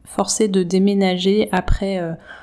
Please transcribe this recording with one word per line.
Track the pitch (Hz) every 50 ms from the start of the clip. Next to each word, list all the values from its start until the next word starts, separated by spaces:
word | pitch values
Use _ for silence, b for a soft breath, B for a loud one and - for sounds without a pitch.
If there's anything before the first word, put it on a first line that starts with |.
| -
forcée | - - - 196 190 - - 220
de | 208 190 190 185
déménager | 170 185 185 190 202 202 196 190 185 180 180 180 190 196 214 220 -
après, | - 185 - - - - 202 196 196 185
euh, | 170 165 165 - B B B B